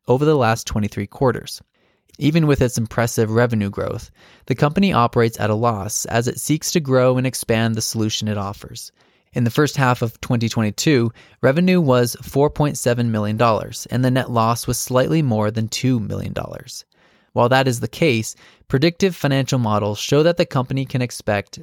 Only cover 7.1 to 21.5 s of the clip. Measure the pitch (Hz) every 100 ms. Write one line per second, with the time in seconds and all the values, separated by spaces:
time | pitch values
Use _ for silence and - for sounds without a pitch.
7.1 | 127 127 - - 113 113 113 - 113 107
8.1 | - 107 104 98 101 - 117 - _ _
9.1 | _ _ - 120 - 147 - 127 120 113
10.1 | - - 120 113 - 107 - 160 135 117
11.1 | - - _ 123 147 185 180 147 123 120
12.1 | - - 139 147 - 147 139 127 120 120
13.1 | 107 104 107 120 104 - 117 - 123 127
14.1 | 127 120 120 113 117 - 123 - 127 131
15.1 | 156 143 107 107 110 110 - 127 123 101
16.1 | 95 87 95 - - - - - _ _
17.1 | _ _ - 120 131 131 120 120 - 170
18.1 | 117 110 - - _ - 135 165 170 196
19.1 | 170 143 135 127 131 113 104 104 104 -
20.1 | 143 160 170 170 139 127 135 131 131 123
21.1 | - - 104 -